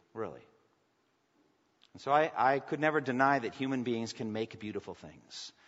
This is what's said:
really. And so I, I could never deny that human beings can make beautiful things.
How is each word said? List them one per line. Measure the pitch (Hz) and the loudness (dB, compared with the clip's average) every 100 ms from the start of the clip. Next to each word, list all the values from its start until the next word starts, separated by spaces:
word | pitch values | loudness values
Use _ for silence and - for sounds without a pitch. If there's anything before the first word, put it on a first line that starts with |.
| _ | _
really. | 113 104 67 - _ _ _ _ _ _ _ _ _ _ _ _ _ _ | -10 -10 -10 -20 _ _ _ _ _ _ _ _ _ _ _ _ _ _
And | - | -10
so | 135 | 2
I, | 147 160 - | 4 4 4
I | 127 139 | 4 4
could | 135 151 | 0 0
never | 156 151 | 2 2
deny | 131 127 135 139 | 2 4 4 4
that | 113 | 0
human | - 135 135 | -4 -4 -2
beings | 123 117 113 | -2 -2 -4
can | - 113 | -6 -6
make | 107 113 - | -4 -6 -8
beautiful | 107 101 98 | -8 -8 -10
things. | 87 80 67 - - - - | -14 -18 -20 -18 -16 -16 -18